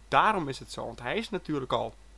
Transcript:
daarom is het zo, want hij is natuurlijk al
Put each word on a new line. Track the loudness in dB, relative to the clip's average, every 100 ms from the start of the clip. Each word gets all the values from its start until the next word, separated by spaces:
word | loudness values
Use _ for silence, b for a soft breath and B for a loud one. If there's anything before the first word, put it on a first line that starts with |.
| 2
daarom | 6 6 4 -2
is | -6
het | -8
zo, | -8
want | -8 -6
hij | -4 -4
is | -4
natuurlijk | -6 -4 -4 0
al | 0 0 -6 -18